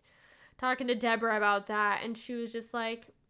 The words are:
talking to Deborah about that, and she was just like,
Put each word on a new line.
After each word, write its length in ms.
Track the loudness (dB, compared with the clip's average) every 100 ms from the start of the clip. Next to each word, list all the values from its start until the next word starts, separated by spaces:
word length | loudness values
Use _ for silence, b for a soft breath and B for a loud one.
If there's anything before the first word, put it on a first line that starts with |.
| b b b b b -4
talking 300 | -2 0 0
to 80 | 0
Deborah 420 | 2 2 2 2
about 300 | 4 4 2
that, 340 | 0 2 2
and 140 | -2 -8
she 180 | -8 -6
was 160 | -6
just 220 | -8 -6
like, 340 | -4 -4 -6 -12 _ _